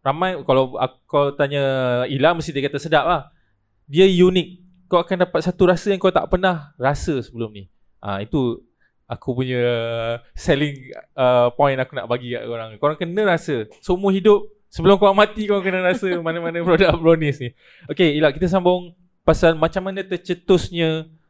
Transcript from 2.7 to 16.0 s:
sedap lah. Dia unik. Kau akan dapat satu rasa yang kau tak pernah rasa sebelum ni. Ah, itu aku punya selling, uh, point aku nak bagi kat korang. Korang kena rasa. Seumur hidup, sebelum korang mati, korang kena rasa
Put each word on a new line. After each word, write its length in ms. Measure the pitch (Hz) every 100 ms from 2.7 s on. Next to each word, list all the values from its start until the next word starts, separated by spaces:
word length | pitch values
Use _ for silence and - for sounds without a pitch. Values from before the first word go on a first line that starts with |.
| 143
sedap 260 | 165 151
lah. 180 | 139 170 - _ _ _ _ _
Dia 200 | _ 143
unik. 580 | 190 180 180 185 165 - _ _ _
Kau 120 | 180
akan 200 | 170 185
dapat 220 | 180 165
satu 240 | 175 170 180
rasa 240 | 175 208
yang 80 | 190
kau 120 | 190
tak 160 | 180 -
pernah 440 | 180 190 170 143 _
rasa 420 | 127 147 - 139
sebelum 320 | 110 117 113
ni. 140 | 107 95 _ _ _
Ah, 200 | 101 98
itu 440 | 104 156 123 117 _ _ _ _
aku 300 | _ 123 - 123
punya 220 | 131 123 120 120 117 117 113 117 _
selling, 460 | - - 143 147 139 127 - -
uh, 380 | - 127 123 120
point 240 | - 143 131
aku 140 | 127
nak 140 | 139 101
bagi 240 | 123 123
kat 100 | 120
korang. 260 | 113 117 110 107
Korang 180 | 147 151
kena 260 | 170 185 208
rasa. 380 | 165 - 131 107 -
Seumur 320 | - 185 196
hidup, 360 | 190 208 202 - _ _
sebelum 260 | - 165 196
korang 180 | 196 196
mati, 260 | 214 214
korang 180 | 208 202
kena 140 | 190 185
rasa 260 | 180 185